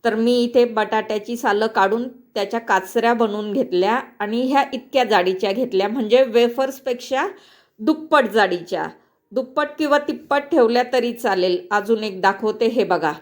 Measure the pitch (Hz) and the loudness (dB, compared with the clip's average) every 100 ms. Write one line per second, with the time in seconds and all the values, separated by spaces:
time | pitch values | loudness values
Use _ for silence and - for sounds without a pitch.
0 | 233 220 226 247 240 247 240 220 208 220 | 0 0 2 2 2 2 2 0 0 -2
1 | 214 214 208 233 233 208 220 208 196 226 | -2 -6 -6 -4 0 0 0 2 2 0
2 | 254 - _ 214 196 233 233 190 185 240 | -4 -12 _ -6 -4 -4 0 -2 0 0
3 | 233 240 226 208 214 202 185 180 190 240 | 0 2 0 -2 -4 -2 0 0 2 0
4 | 262 _ 208 233 254 277 269 254 - 262 | -4 _ -4 -2 0 0 0 -4 -2 0
5 | 240 208 180 185 202 196 254 190 202 247 | 2 2 2 -2 -2 -2 -2 0 0 -2
6 | 214 247 262 226 240 240 269 262 - 247 | 2 4 4 4 2 0 -4 -4 -8 -8
7 | - 262 370 392 _ _ _ _ 214 311 | -4 -4 -4 -6 _ _ _ _ -2 -2
8 | 311 302 233 214 196 175 175 175 156 - | 2 2 4 2 2 0 -4 -6 -6 -10
9 | _ _ _ 214 254 - 294 294 294 294 | _ _ _ -8 -4 -4 -4 -4 0 0
10 | 294 277 - 285 285 330 233 240 247 254 | 0 -8 -2 -2 0 2 4 2 2 0
11 | 240 233 233 190 180 180 - 208 196 226 | -2 -4 -2 0 0 0 -2 -4 0 -2
12 | 214 190 190 196 220 208 226 226 196 175 | -2 0 0 0 -4 0 0 0 0 0
13 | 156 151 | 0 -4